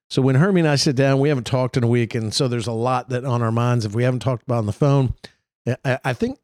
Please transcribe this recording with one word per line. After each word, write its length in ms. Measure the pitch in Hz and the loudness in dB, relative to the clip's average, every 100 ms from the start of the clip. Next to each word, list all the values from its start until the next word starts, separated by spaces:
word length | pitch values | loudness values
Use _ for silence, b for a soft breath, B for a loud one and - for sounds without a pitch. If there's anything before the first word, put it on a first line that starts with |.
| _ | _
so 80 | - | 0
when 140 | 135 131 | 2 4
Hermie 240 | 190 185 | 4 4
and 80 | 160 | 2
I 80 | 139 | 2
sit 180 | 165 | 0
down, 240 | 131 135 135 | 2 2 2
we 100 | 143 | 2
haven't 140 | 139 | 0
talked 340 | 113 131 127 139 | -2 -2 0 0
in 60 | |
a 60 | 120 | 2
week, 260 | 120 113 | 2 0
and 180 | 120 110 | -4 -4
so 140 | - 135 | -2 -2
there's 220 | 120 110 | -2 -4
a 40 | |
lot 360 | 113 120 127 123 | -4 -2 -2 -4
that 160 | 123 | -6
on 180 | 123 120 | -2 0
our 80 | 117 | 0
minds 340 | 117 120 120 | 0 2 0
if 120 | 107 107 | -2 0
we 80 | |
haven't 160 | 123 127 | 0 0
talked 240 | 135 123 | -2 -4
about 140 | - 120 | -4 -4
on 80 | 107 | -2
the 60 | |
phone. 400 | - 143 139 127 - B B _ _ - | 0 2 2 0 -4 B B _ _ -6
I, 100 | 127 | -4
I, 140 | 139 127 | -4 -4
I 80 | 139 | -4
think, 260 | 120 240 277 | -2 -4 -6